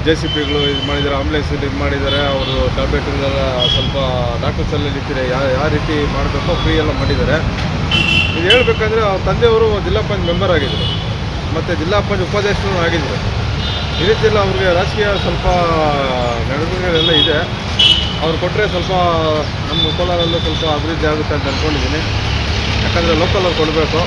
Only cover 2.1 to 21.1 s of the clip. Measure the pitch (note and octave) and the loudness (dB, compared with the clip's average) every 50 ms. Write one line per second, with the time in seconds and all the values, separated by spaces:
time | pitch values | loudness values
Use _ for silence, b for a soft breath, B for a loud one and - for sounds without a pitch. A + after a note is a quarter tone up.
2.1 | C#3 C#3+ C#3+ C#3 C#3 C3+ C3 C3+ C3 C3 C3 B2+ B2+ C3+ C3+ C3+ D3 C#3+ C3+ C#3+ | 0 0 0 0 0 0 -2 -2 0 0 0 0 0 0 0 0 0 0 0 -2
3.1 | C#3 C3+ C#3 C#3 C3+ C3+ C3+ C3 B2+ B2 B2 B2 - - - - - C#3 C3+ B2+ | -2 0 0 0 0 0 0 0 0 0 0 2 2 2 0 0 0 0 0 0
4.1 | B2+ B2 B2 A#2+ A#2 A#2+ C3 C#3+ - - D#3 - D#3 D3 D3 C#3+ C#3 C#3+ C3+ - | 0 0 0 0 0 0 -2 -2 0 0 -2 0 0 0 0 -2 -2 -4 -4 -4
5.1 | C#3+ C3 B2+ B2 B2+ C3 C#3 C3 B2+ B2+ D3 D#3 D3 D3 - - - - C#3+ - | -2 -2 0 0 0 0 2 2 2 2 2 2 2 0 0 0 0 0 0 0
6.1 | - C#3 - - - - - - F3 - - D#3+ D#3+ D#3 D#3+ D3+ C#3 C3+ C#3 C3+ | 0 0 0 0 0 0 0 0 0 0 2 2 2 2 2 2 0 0 0 0
7.1 | C#3 B2+ A#2+ A#2+ C#3+ D#3+ - - - - - - - - - - - - - - | 2 2 2 2 2 2 0 0 -2 -2 -2 -2 -2 -2 0 0 2 2 2 2
8.1 | - - - - - D#3+ E3+ F#3 A3+ B3+ B3 A#3 A3+ - A3 G#3+ A3 A3+ A3 G3+ | 2 2 2 0 0 0 0 0 0 0 0 0 0 0 0 0 2 2 2 0
9.1 | F#3+ F3+ F3+ F#3 G3 G#3+ A#3 A#3 A3+ A3 A3+ A3 G#3 G3+ E3+ F3+ F#3+ A3 G#3 - | 0 0 0 0 0 2 2 4 4 4 2 2 0 0 0 0 0 0 0 0
10.1 | G#3 F#3+ F3 E3+ E3+ F3+ G3 G3 E3+ D3+ C#3 C3 E3 D#3+ - - - - - - | -2 -2 0 0 0 0 2 2 2 2 0 0 -2 -2 -2 -2 -4 -4 -4 -4
11.1 | - - - - - - - - - E3 D#3 - F3+ - E3 F3 G#3 G3+ G3 - | -4 -4 -4 -4 -4 -4 -4 -4 -4 -4 -2 -2 -2 -2 -2 0 0 0 0 0
12.1 | G3+ F#3+ F3+ D3 G3 G#3 G3 G3+ G3 - G3 G3 F#3+ F3 E3 E3+ E3 - - - | -2 -2 -2 0 0 0 0 0 0 0 0 0 0 0 0 2 0 0 -2 -2
13.1 | - - - - - - - - - - - - - - - - - - D#3+ G3 | -2 -2 -2 -2 -2 -2 -2 -2 -2 -2 -2 -4 -4 -4 -4 -4 -2 0 2 2
14.1 | A3 G#3+ A3 G#3+ G#3+ G#3+ G3 F#3+ F#3 F#3 - F#3 E3+ F3 G3 - - G#3+ G#3 G3+ | 2 2 2 2 2 2 2 2 0 2 2 2 2 2 0 0 0 0 0 0
15.1 | G3+ F#3 F#3 F#3 E3+ - - F#3 F3+ F3 E3+ E3 E3 D#3+ D#3 D3+ C#3+ C#3 C3+ C3 | 0 0 0 -2 -2 0 0 2 2 2 2 2 2 2 2 2 2 0 0 0
16.1 | B2+ B2 B2 A#2+ A#2+ A#2+ - A#2+ C3+ C#3+ D#3+ E3 F3 F3+ F3+ F3+ E3 D#3+ D#3 D#3+ | 0 0 0 0 0 -2 -2 -2 -2 -2 -2 -2 -2 -2 0 0 0 2 2 2
17.1 | E3 D3+ D3 D#3 D3 D3+ F3+ G3 - - - - - - F3+ - - - - - | 4 4 4 2 2 0 0 -2 -4 -6 -4 -4 0 2 4 4 4 2 0 -2
18.1 | - - - E3 D#3+ D#3 F3 F3+ F3 G#3+ G#3+ F#3 F#3 F3 D#3+ F#3 F#3+ F3+ F3 F3 | -2 -2 0 0 0 0 -2 0 0 0 0 0 0 -2 -2 0 2 2 2 2
19.1 | E3 E3 D#3+ D#3 D3+ D3+ C#3+ B2+ - - - - D#3 E3 E3 D#3 D#3 E3+ F3 F3 | 2 2 2 2 0 0 -2 -2 -4 -4 -4 -2 0 0 0 0 0 0 0 0
20.1 | F3 E3+ E3+ E3 E3 E3 - D#3+ D#3 D3+ D#3+ D#3 D3+ D3 - D#3+ E3 D3+ D3+ D3+ | 0 0 0 0 0 0 0 -2 -2 0 0 0 0 0 0 -2 -2 0 0 0